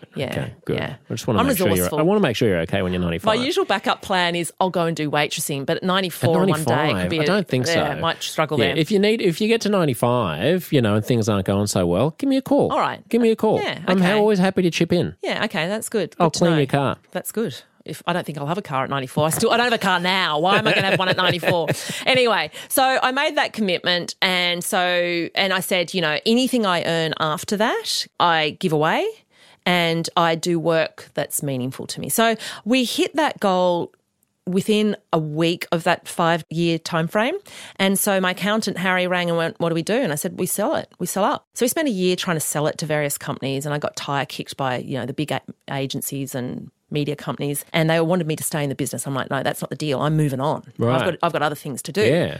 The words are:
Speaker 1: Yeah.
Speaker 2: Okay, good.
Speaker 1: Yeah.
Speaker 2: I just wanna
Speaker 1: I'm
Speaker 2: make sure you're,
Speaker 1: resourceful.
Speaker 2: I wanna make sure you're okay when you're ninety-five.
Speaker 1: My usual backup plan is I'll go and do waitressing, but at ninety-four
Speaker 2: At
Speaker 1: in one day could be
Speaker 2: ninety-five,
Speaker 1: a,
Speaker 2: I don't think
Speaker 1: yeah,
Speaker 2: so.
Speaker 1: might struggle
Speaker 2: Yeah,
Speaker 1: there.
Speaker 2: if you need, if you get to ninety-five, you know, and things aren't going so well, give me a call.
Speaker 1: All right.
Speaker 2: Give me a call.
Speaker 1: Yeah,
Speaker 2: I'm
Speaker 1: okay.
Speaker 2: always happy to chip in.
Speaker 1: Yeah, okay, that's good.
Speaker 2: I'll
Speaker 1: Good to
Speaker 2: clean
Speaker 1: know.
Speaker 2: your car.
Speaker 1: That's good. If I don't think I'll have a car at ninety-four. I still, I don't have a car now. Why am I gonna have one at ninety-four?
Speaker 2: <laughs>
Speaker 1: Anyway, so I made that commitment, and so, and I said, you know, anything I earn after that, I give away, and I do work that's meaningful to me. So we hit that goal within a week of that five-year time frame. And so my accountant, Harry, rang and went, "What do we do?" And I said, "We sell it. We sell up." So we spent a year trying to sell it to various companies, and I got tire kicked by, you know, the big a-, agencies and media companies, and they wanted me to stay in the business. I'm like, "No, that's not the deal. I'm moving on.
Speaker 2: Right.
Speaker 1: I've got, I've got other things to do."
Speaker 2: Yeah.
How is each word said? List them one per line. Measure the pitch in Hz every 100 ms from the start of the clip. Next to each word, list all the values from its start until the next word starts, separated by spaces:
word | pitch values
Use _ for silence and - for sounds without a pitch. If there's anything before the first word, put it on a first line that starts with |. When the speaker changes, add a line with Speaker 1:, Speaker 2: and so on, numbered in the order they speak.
| - -
Speaker 1:
Yeah. | 131
Speaker 2:
Okay, | - 123 -
good. | - -
Speaker 1:
Yeah. | 78 135 _
Speaker 2:
I |
just | 117 -
wanna | 107
Speaker 1:
I'm | 269
Speaker 2:
make | 208
sure | 185
you're, | 196
Speaker 1:
resourceful. | 180 151
Speaker 2:
I |
wanna | 160 208
make | 151
sure | 107 117
you're | 87
okay | 80 98
when | 92
you're | 90
ninety-five. | 87 85 220
Speaker 1:
My | 220
usual | 254 359
backup | 370 196 - -
plan | - 185 175
is | 175 165 -
I'll | 185
go | 180 165
and | 156
do | 151
waitressing, | 147 151 - - 139 135
but | 165
at |
ninety-four | 185 185 185 - 170 165
Speaker 2:
At |
Speaker 1:
in | 190
one | 156
day | 147 147 151
could | - -
be | 165
Speaker 2:
ninety-five, |
Speaker 1:
a, |
Speaker 2:
I | 151
don't | 208 170
think | 127 127
Speaker 1:
yeah, | 170 151
Speaker 2:
so. | 147
Speaker 1:
might | 165 -
struggle | - - 156 151
Speaker 2:
Yeah, | 139
Speaker 1:
there. | 135
Speaker 2:
if | 156
you | 202
need, | 208 226
if | 202 160
you | 214
get | 226
to | -
ninety-five, | 202 156 120 123 123 101 76 120 180 -
you | 147
know, | 110 107
and | 107
things | 120 107
aren't | 101 92
going | 98 104
so | 104 87
well, | 87 143 -
give | 277
me | 269
a |
call. | - 277 151
Speaker 1:
All | 285
right. | 156 123 -
Speaker 2:
Give | 226
me | 226
a | 220
call. | 220 175
Speaker 1:
Yeah, | 415 - 180
Speaker 2:
I'm | 190
Speaker 1:
okay. | 180
Speaker 2:
always | 214 208 202
happy | 190 196
to | 180
chip | - 170
in. | 180 95 -
Speaker 1:
Yeah, | - 202
okay, | 226 170 165
that's | 220 -
good. | 220 165 -
Speaker 2:
I'll | 170
Speaker 1:
Good |
to | -
Speaker 2:
clean | 175
Speaker 1:
know. | 160
Speaker 2:
your | 135
car. | 143 131 - _
Speaker 1:
That's | 180 -
good. | - 214 120 - _
If | - 151 -
I |
don't | 175 -
think | 147
I'll | 143
have | 185
a |
car | 202 135
at | 131
ninety-four. | 139 131 - 156
I |
still, | 160 226
I | 226
don't |
have | 247
a | 226
car | 196 180
now. | 180 190 175 151
Why | 175 208
am | 214
I |
gonna | 202 190
have | 185
one | 185
at | 185
ninety-four? | 180 175 180 175 156
Speaker 2:
<laughs> | - - - -
Speaker 1:
Anyway, | 254 240 190 156 - -
so | - 262 262
I | 254
made | 269 302 294
that | 262
commitment, | - 202 175 170 175 - -
and | 190 185 175 175
so, | - 190 180 175 175 170 165
and | - 196
I | 185
said, | - 185 175
you | 185
know, | 160 151 208
anything | 233 262 254 202
I | 175
earn | - 165 160 -
after | 156 151 - 202
that, | 226 427 440 - - _
I | 175 160 151 -
give | 185
away, | 156 156 226 403 440 _ _ - -
and | - 180 170 165 165 -
I | 170
do | 165 175 170
work | 156 160 - - -
that's | - 143 -
meaningful | 143 131 127 - 120
to | -
me. | -
So | 185 226 220 - - 208
we | 262
hit | 233 - 370 294
that | 294 -
goal | 202 185 180 170 - - _ _ _ _ -
within | 185 - 214 214 - _
a | 170
week | 156 151 165 175 -
of | 170
that | 175 170 -
five-year | - 165 170 - 160 170 165
time | - 165 165
frame. | 214 240 392 - - - -
And | 196 190
so | - 190
my | 185
accountant, | 180 185 220 214 175
Harry, | 185 185 180
rang | 180 175
and | 165
went, | 165 -
"What | 170
do |
we | 165
do?" | 160
And | 226 233
I | 147
said, | 185 175
"We | 185
sell | - 226
it. | 320 - _
We | 180
sell | 196
up." | 220 294 -
So | -
we | 247
spent | 339 302
a |
year | 190 180 180
trying | 190 160
to |
sell | - 151 151
it | -
to | 151
various | 151 143 -
companies, | - - 135 135
and | 147
I | 147
got | 151 -
tire | - 143 135
kicked | - - -
by, | 135 123
you | 120 135
know, | 117
the |
big | - 147
a-, | 143 - - -
agencies | 139 135 139 - 139 135
and | 135 123 - - _ _
media | 151 143
companies, | 143 - 127 143 143 -
and | 170 160
they | 165
wanted | 165 180 160
me |
to | 156
stay | - 156
in | 143
the |
business. | 131 135 127 -
I'm |
like, | 135 -
"No, | 135
that's | 127 -
not | -
the | 139
deal. | 151 135
I'm | 147 156
moving | 151 131
on. | 143 139 - -
Speaker 2:
Right. | 117 131
Speaker 1:
I've |
got, | 180 160
I've | 170
got | 156
other | 147
things | 143 151 123
to | -
do." | 160
Speaker 2:
Yeah. | 214 175 104 76